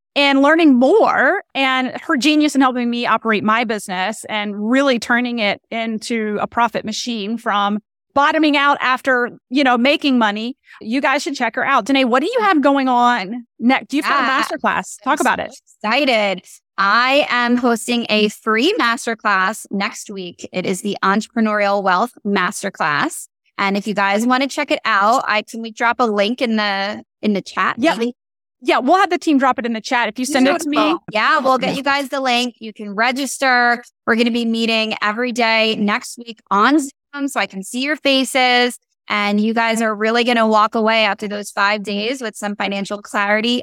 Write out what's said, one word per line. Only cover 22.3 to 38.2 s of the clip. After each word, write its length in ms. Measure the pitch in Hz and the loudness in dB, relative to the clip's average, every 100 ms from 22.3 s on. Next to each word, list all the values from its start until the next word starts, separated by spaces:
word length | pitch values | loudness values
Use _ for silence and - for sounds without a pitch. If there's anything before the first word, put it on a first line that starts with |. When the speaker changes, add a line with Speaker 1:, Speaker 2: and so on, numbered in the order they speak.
| 202 180 - 196 - 165 147 302 - - _ _ - | -2 -2 -4 -8 -4 -2 0 -2 -6 -16 _ _ -4
Speaker 2:
And 200 | 196 202 | -2 -2
if 100 | 214 | -2
you 80 | 202 | -2
guys 320 | 196 202 240 | 0 0 0
wanna 200 | 254 269 | 0 -2
check 220 | - 285 | -4 -2
it 100 | 302 - | -2 0
out, 380 | 208 208 254 - | 2 4 2 0
I 140 | 214 | -2
can, 200 | 214 226 | -4 -10
we 80 | 226 | -10
drop 280 | 220 233 240 | -2 -2 2
a 60 | 240 | 0
link 340 | 202 202 247 | 2 0 0
in 160 | 254 220 | -2 0
the, 460 | 208 196 196 214 - _ | 0 -2 -4 -8 -14 _
in 100 | 214 | -2
the 80 | 196 | -2
chat, 360 | - - 202 - | -2 -2 -2 0
Speaker 1:
Yeah. 160 | 247 208 | 0 0
Speaker 2:
maybe? 180 | 233 - _ _ _ _ 254 | -4 -6 _ _ _ _ -2
Speaker 1:
Yeah, 120 | 294 | 0
we'll 180 | 254 370 | 4 4
have 140 | 381 | 2
the 80 | 349 | 0
team 220 | - 277 | 2 2
drop 200 | 262 254 | 2 0
it 60 | 233 | -4
in 80 | |
the 80 | 220 | -6
chat 260 | - 233 220 | -4 -2 -2
if 100 | 220 | -4
you 60 | |
send 240 | 254 277 262 | -2 2 2
it 140 | 330 | 2
to 80 | 320 | -2
me. 80 | 294 | 0
Speaker 2:
Beautiful. 260 | 311 339 - | 0 -2 -4
Yeah, 280 | 214 240 302 | -2 0 2
we'll 180 | 262 262 | 2 0
get 180 | 262 269 | 0 -4
you 80 | |
guys 240 | 277 277 277 | -2 -2 -2
the 120 | 277 | -4
link. 340 | 262 240 247 - | 0 0 -2 -8
You 120 | 220 | -16
can 240 | 208 208 202 | -12 -8 -2
register. 880 | 240 262 269 - 269 247 240 240 240 _ - | -2 -2 -6 -2 2 4 2 0 -4 _ -2
We're 80 | 226 | 2
gonna 160 | 240 | 2
be 140 | 233 233 | 0 -2
meeting 480 | 226 226 226 220 - | 0 0 0 -2 -2
every 320 | 208 214 247 | -4 -2 -4
day 420 | 240 226 226 220 220 | 0 2 2 2 0
next 420 | 208 226 - - | 0 -2 -6 -16
week 220 | 233 226 - | -18 -18 -2
on 300 | 196 226 302 | 2 4 4
Zoom 480 | 277 - _ 285 277 | 0 -8 _ -8 -6
so 140 | 247 | -4
I 40 | 196 | -6
can 160 | 190 | -8
see 200 | 185 247 | -10 -6
your 160 | 269 311 | -4 -2
faces. 840 | 277 269 | 0 2